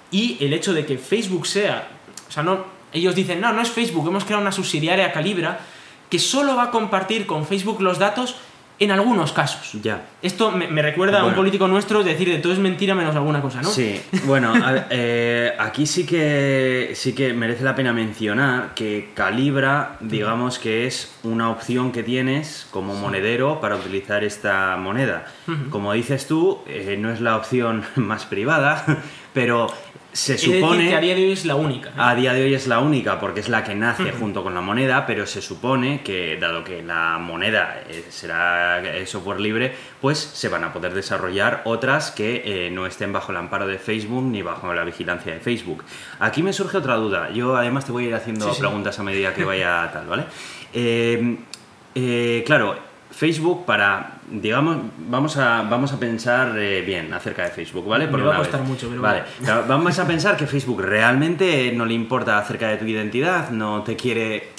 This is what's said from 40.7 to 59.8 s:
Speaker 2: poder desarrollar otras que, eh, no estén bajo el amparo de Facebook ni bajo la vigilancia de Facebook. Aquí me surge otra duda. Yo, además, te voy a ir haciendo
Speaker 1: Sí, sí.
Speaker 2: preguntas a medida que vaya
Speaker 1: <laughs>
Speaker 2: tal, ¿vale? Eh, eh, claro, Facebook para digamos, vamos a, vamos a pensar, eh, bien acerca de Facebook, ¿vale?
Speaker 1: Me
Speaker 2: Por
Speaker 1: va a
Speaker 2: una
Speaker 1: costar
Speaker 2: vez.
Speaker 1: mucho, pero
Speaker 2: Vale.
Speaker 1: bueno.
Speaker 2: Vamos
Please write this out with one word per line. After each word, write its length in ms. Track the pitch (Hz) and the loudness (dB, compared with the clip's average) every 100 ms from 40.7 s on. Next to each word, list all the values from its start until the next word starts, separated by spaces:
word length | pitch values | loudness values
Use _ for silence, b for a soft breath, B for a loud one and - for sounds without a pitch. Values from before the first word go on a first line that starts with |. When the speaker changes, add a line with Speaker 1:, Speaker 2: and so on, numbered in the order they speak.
Speaker 2:
poder 180 | 85 87 | -6 -4
desarrollar 680 | 95 95 95 92 98 113 - | -4 -4 -2 -2 0 0 0
otras 460 | 113 117 127 147 151 | -2 0 2 0 0
que, 320 | - 107 123 | -4 -2 -2
eh, 260 | 107 95 87 | -4 -4 -4
no 140 | 92 | -4
estén 260 | 92 - 101 | -6 -6 -4
bajo 220 | 98 - | -4 -4
el 60 | 90 | -6
amparo 280 | 87 98 98 | -4 -4 -4
de 120 | 95 | -4
Facebook 440 | - 110 104 127 | -4 -4 -2 -2
ni 180 | 131 107 | -2 -2
bajo 320 | 85 82 90 | -4 -6 -4
la 100 | 87 | -4
vigilancia 480 | 85 85 87 87 87 | -4 -4 -6 -6 -6
de 80 | 82 | -6
Facebook. 420 | 123 113 90 78 - B B B | -4 -4 -4 -10 -12 B B B
Aquí 220 | 110 127 | 0 2
me 100 | 185 | 0
surge 240 | 196 185 190 | 0 -2 -2
otra 200 | 127 110 | 0 0
duda. 340 | 110 90 80 | 0 -2 -2
Yo, 260 | 107 123 127 | -2 0 2
además, 300 | 120 135 139 | 2 -2 -2
te 60 | |
voy 120 | 120 | -4
a 40 | 120 | -2
ir 60 | |
haciendo 360 | 110 117 107 107 | -4 -4 -4 -2
Speaker 1:
Sí, 60 | 120 | 0
sí. 40 | |
Speaker 2:
preguntas 380 | 101 101 101 107 | -2 -2 -4 -4
a 40 | |
medida 300 | 98 98 95 | -4 -2 0
que 140 | 92 95 | 0 0
vaya 420 | 95 90 85 85 | 0 2 0 0
Speaker 1:
<laughs> 60 | |
Speaker 2:
tal, 120 | - - | -6 -4
¿vale? 160 | 107 156 B B B B | -4 -4 B B B B
Eh, 640 | 117 120 117 117 117 120 113 - - - - - | -2 0 2 2 2 0 -2 -8 -18 -20 -20 -8
eh, 480 | 131 127 120 120 117 | -2 0 2 2 2
claro, 320 | 120 147 104 - - - - | 4 4 4 -2 -10 -20 -18
Facebook 540 | - 156 156 165 175 | -2 0 2 0 0
para 540 | - 104 101 98 - - - | 0 2 4 2 -4 -14 -10
digamos, 440 | 107 107 123 160 151 110 - 80 | -4 0 2 2 0 -4 -10 -4
vamos 260 | 127 147 143 | 0 0 2
a, 240 | 123 113 | 4 4
vamos 320 | 107 120 135 | 2 2 0
a 80 | 127 | 0
pensar, 540 | 120 110 123 123 123 110 | -2 -2 2 2 2 0
eh, 220 | 101 92 | 0 0
bien 320 | 90 90 80 | -2 -4 -4
acerca 320 | 87 104 90 | -6 -6 -4
de 60 | 87 | -4
Facebook, 360 | - 82 90 95 | -6 -8 -6 0
¿vale? 200 | 117 156 | 0 2
Speaker 1:
Me 60 | |
Speaker 2:
Por 80 | 117 | 2
Speaker 1:
va 40 | 143 | 2
a 20 | |
Speaker 2:
una 80 | 180 | 2
Speaker 1:
costar 220 | - 139 | 2 -2
Speaker 2:
vez. 80 | 131 | -2
Speaker 1:
mucho, 180 | 131 120 | -4 -6
pero 140 | 123 | -2
Speaker 2:
Vale. 220 | 107 92 - B | 0 0 -2 B
Speaker 1:
bueno. 220 | 127 117 113 | 0 2 4
Speaker 2:
Vamos 300 | 139 | 4